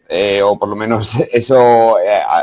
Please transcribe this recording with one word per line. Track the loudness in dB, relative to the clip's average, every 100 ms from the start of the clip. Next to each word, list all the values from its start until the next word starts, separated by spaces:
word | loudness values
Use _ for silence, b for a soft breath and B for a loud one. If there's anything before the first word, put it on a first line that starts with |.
| _
eh, | -4 -2 0
o | 0 -2
por | -4
lo | -6
menos | -4 -4 -4
<laughs> | -6 -2
eso, | -2 0 2 4 4 4 2
eh, | 0 0 0
a-, | -2